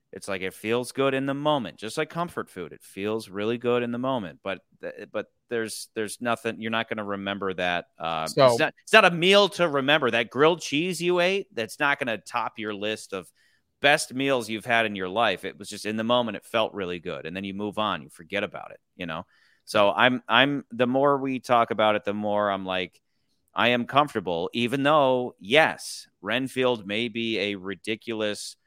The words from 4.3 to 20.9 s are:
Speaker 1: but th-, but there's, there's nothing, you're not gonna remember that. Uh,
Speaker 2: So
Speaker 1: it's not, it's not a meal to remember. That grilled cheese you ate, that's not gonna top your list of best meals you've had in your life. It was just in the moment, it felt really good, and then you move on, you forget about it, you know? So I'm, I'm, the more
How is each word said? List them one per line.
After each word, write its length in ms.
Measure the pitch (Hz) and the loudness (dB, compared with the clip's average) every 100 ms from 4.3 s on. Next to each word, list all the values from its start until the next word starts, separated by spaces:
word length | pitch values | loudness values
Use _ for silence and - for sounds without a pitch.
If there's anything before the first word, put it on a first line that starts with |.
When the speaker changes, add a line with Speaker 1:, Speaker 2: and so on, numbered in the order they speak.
| 69 | -10
Speaker 1:
but 180 | 98 90 _ _ | -8 -8 _ _
th-, 280 | 87 - 104 | -14 -12 -10
but 160 | 107 101 _ - | -8 -8 _ -6
there's, 400 | 117 110 - - - | -4 -4 -8 -10 -6
there's 260 | 104 - | -6 -4
nothing, 400 | 120 113 113 104 | -2 -2 -4 -6
you're 100 | 113 | -4
not 180 | 113 113 | -4 -4
gonna 160 | 110 101 | -6 -6
remember 480 | 98 98 101 95 90 | -4 -4 -4 -4 -2
that. 320 | 90 87 - - | 0 -2 -4 -8
Uh, 300 | 82 80 80 - | -4 -4 -2 6
Speaker 2:
So 80 | |
Speaker 1:
it's 160 | 131 120 | 6 6
not, 140 | 151 - | 0 -4
it's 100 | - | 4
not 120 | 220 190 | 6 6
a 60 | |
meal 380 | 170 180 202 196 | 4 4 6 4
to 180 | - 175 | 2 0
remember. 420 | 139 131 156 127 | 2 2 2 2
That 180 | 113 117 | 0 0
grilled 300 | 123 156 175 | 4 4 4
cheese 400 | - 143 180 160 | -2 -2 -2 -2
you 180 | 175 180 | 0 2
ate, 320 | 180 196 - - | 2 0 -6 -6
that's 240 | 110 - | -6 -2
not 200 | 143 143 | 0 0
gonna 180 | 127 107 | -2 -6
top 400 | - 120 117 - | -6 -6 -6 -6
your 140 | 107 101 | -8 -4
list 380 | 104 107 - | -4 -4 -6
of 180 | 95 85 _ _ _ _ _ | -10 -10 _ _ _ _ _
best 320 | 143 156 - | 2 4 0
meals 360 | 127 139 131 107 | -4 0 0 -2
you've 160 | 110 113 | -6 0
had 200 | 117 110 | 2 2
in 80 | 101 | -2
your 140 | 92 | -4
life. 360 | 101 113 90 95 | 0 2 0 -6
It 120 | 76 | -12
was 100 | 101 | -12
just 160 | 104 107 | -8 -6
in 120 | 110 | -2
the 60 | 113 | 2
moment, 320 | 123 117 101 | 2 0 -6
it 80 | - | -4
felt 280 | 117 107 | 0 0
really 260 | 101 90 90 | -2 -6 -6
good, 260 | 87 71 76 | -8 -10 -8
and 80 | 92 | -8
then 60 | 98 | -8
you 80 | 95 | -6
move 220 | 104 98 | -6 -2
on, 220 | 107 85 | -2 -4
you 60 | 69 | -8
forget 340 | - 82 98 98 | -20 -8 -6 -4
about 260 | - 50 | -8 -14
it, 80 | - _ - | -18 _ -12
you 80 | 87 | -8
know? 180 | 80 - _ _ _ - | -8 -12 _ _ _ -2
So 260 | 107 101 | 4 4
I'm, 320 | 95 123 123 - | 6 6 4 2
I'm, 360 | 117 139 143 - | 4 4 2 -4
the 160 | 117 | -2
more 300 | 123 | 0